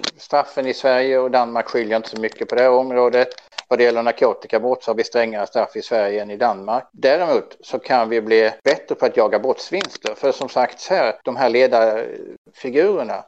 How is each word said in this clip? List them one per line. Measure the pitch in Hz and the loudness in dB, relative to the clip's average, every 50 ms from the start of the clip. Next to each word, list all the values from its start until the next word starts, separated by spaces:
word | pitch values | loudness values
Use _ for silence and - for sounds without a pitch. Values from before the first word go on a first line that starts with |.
| - - - | -6 -10 -10
straffen | - - - 147 143 139 - - 143 131 | -12 -6 -2 0 0 0 -2 -4 -6 -4
i | 131 120 | -4 -4
Sverige | - - 135 127 127 131 135 131 131 | -2 0 2 2 2 2 2 2 2
och | 127 127 | 2 2
Danmark | 127 123 120 117 117 117 110 | 2 2 0 0 -2 -4 -4
skiljer | - - 123 113 104 110 | -2 -2 -2 0 0 -2
inte | 113 110 - | -2 -2 -6
så | - 110 | -8 -6
mycket | 110 110 - - 110 - | -6 -6 -6 -8 -8 -2
på | 120 | 0
det | 120 | 2
här | 127 131 | 4 4
området. | 123 127 131 131 127 123 123 120 120 123 127 - - - - _ _ - - - | 4 2 2 0 0 2 2 4 4 2 2 0 -2 -10 -20 _ _ -18 -4 -2
Vad | 127 117 | 2 4
det | 120 | 4
gäller | 120 117 117 | 4 2 2
narkotikabrott | 117 120 113 - - 117 98 - - - 117 110 113 127 127 - - | 0 0 0 2 2 2 2 -2 -4 -4 -2 -2 0 0 -2 -2 -2
så | 117 | -2
har | 110 | -2
vi | 110 110 | -2 -4
strängare | - - 120 117 113 110 104 98 | -2 0 0 0 0 -2 -6 -6
straff | - - 120 104 - - | -2 -2 -2 -2 -2 -4
i | 110 | -10
Sverige | - - 123 110 101 101 101 104 | -6 -2 0 0 0 0 -2 -4
än | 104 104 | -4 -6
i | 104 | -4
Danmark. | 104 120 117 101 95 98 107 117 120 - _ | -2 0 0 -2 -2 -4 -4 -4 -4 -6 _
Däremot | _ - - 131 143 175 180 160 135 104 - - - - | _ -2 2 2 2 2 2 0 0 0 -2 -6 -14 -20
så | - - - 113 | -12 -10 -10 -8
kan | - - 135 120 113 110 | -2 0 0 0 2 0
vi | 117 113 | 0 -2
bli | 107 110 113 110 110 110 107 - - | 2 4 4 4 4 4 0 0 0
bättre | 139 156 156 - - - | 0 0 0 -2 -8 -4
på | - 135 | -2 -2
att | 117 - | 0 2
jaga | 123 110 - 107 101 | 2 2 2 2 0
brottsvinster. | 113 131 - - - - 170 190 - - - - - 113 104 | 0 -2 -2 -2 -6 -6 -6 -6 -6 -8 -10 -10 -8 -8 -6
För | - - 139 | -2 -2 -2
som | 123 - 143 123 | -2 -2 -6 -4
sagt | - 131 123 120 - - - - | -2 0 -2 -2 -4 -8 -6 -2
här, | 185 180 135 110 - - - | 0 0 0 0 -2 -4 -8
de | 135 120 | -8 -2
här | 127 135 120 | 0 0 2
ledarfigurerna, | 117 123 131 123 123 113 113 113 - 113 120 120 - - - - - - _ _ _ - - 131 120 147 175 208 202 160 123 110 104 95 - | 4 4 4 4 4 4 4 4 2 0 -4 -8 -10 -12 -16 -16 -18 -20 _ _ _ -12 -10 -2 0 2 2 2 2 -2 -4 -6 -8 -10 -12